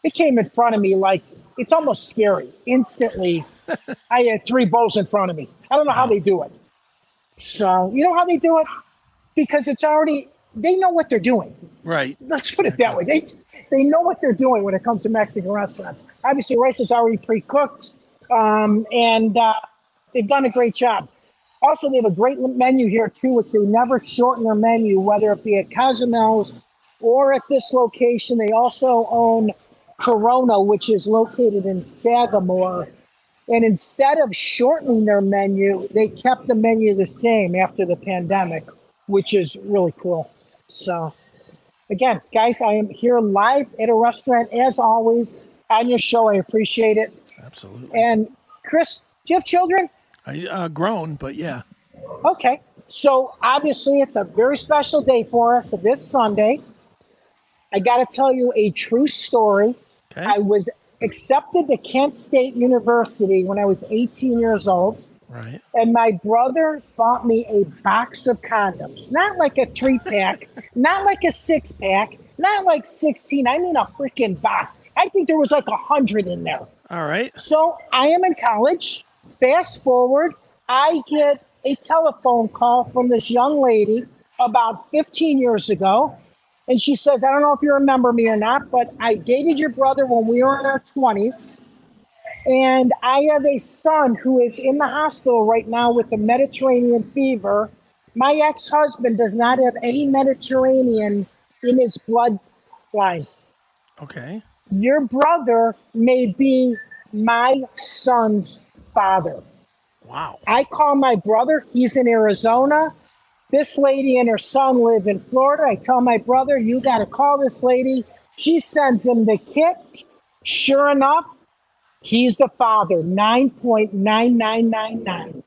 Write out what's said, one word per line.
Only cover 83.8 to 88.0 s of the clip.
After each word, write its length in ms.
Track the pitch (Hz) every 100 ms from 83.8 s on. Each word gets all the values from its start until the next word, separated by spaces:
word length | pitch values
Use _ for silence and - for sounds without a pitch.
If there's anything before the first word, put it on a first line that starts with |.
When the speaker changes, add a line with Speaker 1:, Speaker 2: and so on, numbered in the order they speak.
| 208 226 254 _ _ -
Speaker 1:
about 500 | 247 247 226 202 -
fifteen 460 | 302 302 - 320 269
years 300 | 247 214 185
ago. 480 | 185 190 214 294 - _ _ _ _ -
And 140 | 254
she 160 | 277 277
says, 260 | 285 262
"I 60 | 262
don't 100 | 285
know 120 | 294
if 100 | 277
you 100 | 294
remember 400 | 277 277 262